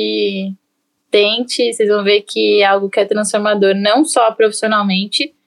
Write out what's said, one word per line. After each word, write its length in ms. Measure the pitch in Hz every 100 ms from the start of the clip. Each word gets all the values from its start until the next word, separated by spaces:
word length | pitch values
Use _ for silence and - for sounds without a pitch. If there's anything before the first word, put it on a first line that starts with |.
| 214 214 208 196 190 190 _ _ _ _ _
tente, 580 | 208 208 226 247 - 240
vocês 160 | 233 208
vão 160 | 208
ver 180 | 202 208
que 420 | 208 - 214 208
é 20 | 196
algo 240 | 196 196
que 100 | 214
é 60 | 202
transformador, 680 | 208 214 208 208 208 196 196
não 280 | 202 233
só 280 | 311 262 226
profissionalmente, 1040 | 220 214 208 220 214 202 190 202 - 294 _